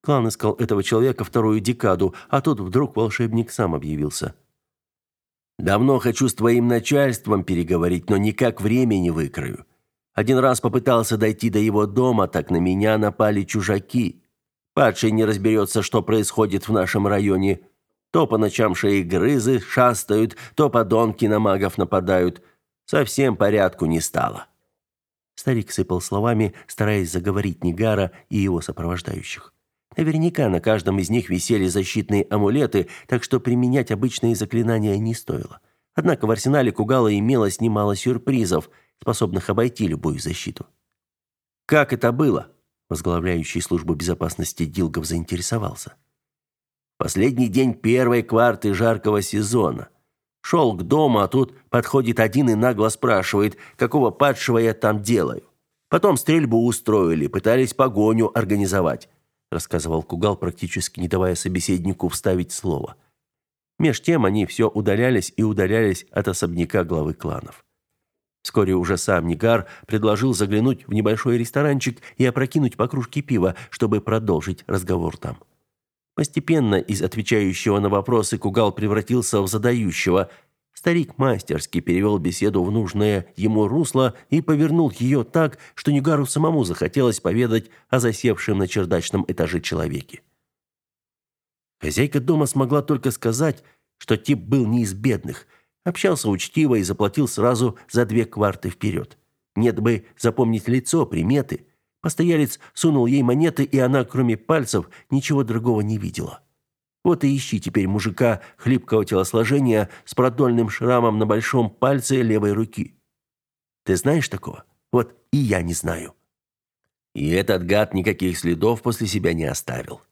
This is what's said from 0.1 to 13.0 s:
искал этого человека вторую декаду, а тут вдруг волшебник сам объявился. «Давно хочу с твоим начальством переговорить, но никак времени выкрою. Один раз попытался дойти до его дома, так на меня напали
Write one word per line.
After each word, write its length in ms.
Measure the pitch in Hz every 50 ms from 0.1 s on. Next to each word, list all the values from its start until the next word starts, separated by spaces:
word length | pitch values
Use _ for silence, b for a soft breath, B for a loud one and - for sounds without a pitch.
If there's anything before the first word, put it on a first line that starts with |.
| 147 135 113
искал 260 | 113 107 - - 107 -
этого 300 | - 117 104 107 101 95
человека 400 | - 120 110 120 135 123 - 104
вторую 360 | - - 123 110 110 107 110
декаду, 540 | 95 120 117 - - 104 92 87 98 92 B B B B
а 120 | - 139
тут 180 | 135 165 143 104
вдруг 360 | 98 90 92 131 147 - -
волшебник 560 | 107 113 110 104 - 120 113 110 113 113 117
сам 240 | - - 110 90 82
объявился. 600 | 71 69 76 76 73 76 73 - - - - - _ _ _ _ _ _ _ _ _ _ _ _ _ _ _ _ _ _ _ _ _ _ _ _
«Давно 420 | - - 87 98 107 123 135 135 123
хочу 280 | - 127 117 - 135
с 80 | 123 -
твоим 320 | - 110 120 120 120 120
начальством 760 | 120 120 117 113 - 147 139 143 135 120 101 - 110 107 98 87
переговорить, 680 | - 95 85 85 80 90 82 85 90 90 87 - -
но 80 | 104
никак 440 | 98 101 107 104 - 131 117 101 -
времени 480 | 95 104 113 127 127 117 107 95 90 87
выкрою. 560 | 80 80 78 69 - - 69 62 - - - _ _ _ _ _ _ _ _ _ _
Один 240 | - 104 113 131
раз 240 | 127 127 135 127 -
попытался 560 | - 120 - 127 120 135 123 117 110 - 113
дойти 320 | 107 110 107 107 - - 117
до 100 | 95 107
его 280 | 107 110 101 104 104
дома, 400 | 101 98 123 127 127 120 107 95
так 240 | 87 - 85 73 -
на 60 | 90
меня 400 | 85 87 90 92 98 104 107 110
напали 460 | 110